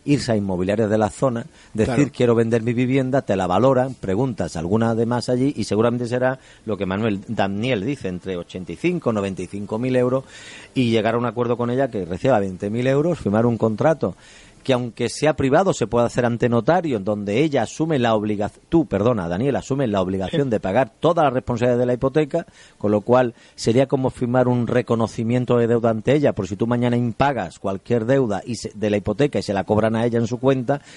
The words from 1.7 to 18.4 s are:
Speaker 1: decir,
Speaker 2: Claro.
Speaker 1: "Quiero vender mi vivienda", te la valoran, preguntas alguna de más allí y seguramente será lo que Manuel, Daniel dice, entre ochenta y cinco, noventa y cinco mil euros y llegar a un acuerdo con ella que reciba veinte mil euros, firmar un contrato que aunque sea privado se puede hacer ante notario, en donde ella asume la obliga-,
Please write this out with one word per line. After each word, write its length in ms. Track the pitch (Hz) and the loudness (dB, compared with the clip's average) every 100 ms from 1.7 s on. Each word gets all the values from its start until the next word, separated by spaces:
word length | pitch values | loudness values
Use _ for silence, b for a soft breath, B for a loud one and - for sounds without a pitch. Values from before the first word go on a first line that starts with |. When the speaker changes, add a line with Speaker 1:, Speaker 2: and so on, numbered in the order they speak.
Speaker 1:
decir, 200 | 107 110 | -2 0
Speaker 2:
Claro. 160 | 120 139 | 2 0
Speaker 1:
"Quiero 220 | - 120 | 2 2
vender 280 | 117 113 117 | 4 2 0
mi 100 | 113 | 0
vivienda", 500 | 117 123 135 127 131 | 0 0 0 0 0
te 140 | - 98 | 0 0
la 100 | 90 | 2
valoran, 480 | 92 131 127 131 | 4 4 4 0
preguntas 640 | 123 95 95 135 101 87 80 | -4 -4 -2 -2 -2 -6 -4
alguna 400 | 87 110 113 113 | -2 0 2 0
de 100 | 117 | 0
más 220 | 123 120 | -2 -2
allí 240 | 123 135 143 | 0 0 -2
y 60 | |
seguramente 440 | 104 104 117 120 120 | -2 0 0 0 -4
será 320 | 123 127 135 B B 110 | -2 -2 -2 B B -8
lo 100 | 95 | -4
que 100 | 92 | -2
Manuel, 340 | 95 113 98 104 | -2 -2 -2 -4
Daniel 560 | 110 98 98 123 117 | -4 -2 -2 -2 -2
dice, 240 | 101 143 95 | -4 -6 -6
entre 280 | 90 95 90 | -8 -6 -8
ochenta 360 | 85 95 87 | -8 -12 -12
y 40 | 85 | -4
cinco, 360 | 170 180 - | -2 -2 -2
noventa 300 | 107 98 92 | -2 -2 -6
y 40 | 90 | -8
cinco 320 | 101 104 110 | -10 -8 -4
mil 160 | 127 | 0
euros 300 | 127 123 131 - B B B B | 0 2 0 -4 B B B B
y 160 | - 120 | -2 2
llegar 240 | 113 107 | 2 2
a 40 | 117 | 0
un 80 | 120 | -2
acuerdo 300 | 110 120 120 | -2 -2 -2
con 140 | 120 | -2
ella 180 | 127 135 | 0 -2
que 160 | 113 | -4
reciba 360 | 85 90 131 117 | -6 -2 2 2
veinte 280 | 98 90 101 | 0 -4 -4
mil 180 | 113 127 | -2 0
euros, 320 | 139 160 160 | 0 0 -2
firmar 260 | - 107 120 | 0 2 2
un 120 | 113 | 2
contrato 580 | 113 107 139 160 104 - B B B B | 0 2 0 2 -2 -6 B B B B
que 100 | - | -2
aunque 340 | 123 123 - 117 | 0 -2 -4 -6
sea 260 | - 147 | 0 0
privado 380 | 151 135 151 190 | 2 2 2 2
se 160 | 151 107 | 0 0
puede 180 | 120 117 | 2 0
hacer 180 | - | 0
ante 240 | 120 117 127 | 0 0 2
notario, 480 | 117 110 175 165 113 | 2 2 2 0 -2
en 40 | |
donde 400 | 95 104 101 107 | -2 -2 0 0
ella 200 | 160 135 | 2 0
asume 360 | 110 - 160 143 | -2 -2 -2 2
la 160 | 120 | 2
obliga-, 340 | 110 107 104 | 2 0 -2